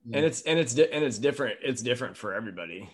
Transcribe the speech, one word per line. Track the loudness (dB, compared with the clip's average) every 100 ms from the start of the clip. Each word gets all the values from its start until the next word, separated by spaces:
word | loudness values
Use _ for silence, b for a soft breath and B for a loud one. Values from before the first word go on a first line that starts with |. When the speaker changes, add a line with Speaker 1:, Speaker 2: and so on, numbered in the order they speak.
Speaker 1:
yeah. | -6 2
Speaker 2:
And | 2
it's, | 2
and | 0 2
it's | 4
di-, | 6 4
and | 4 0
it's | 2
different. | 0 0 -2 -4
It's | -4 -2
different | 0 -2 -4 -8
for | -6
everybody | -6 -6 -8 -10 -10 -14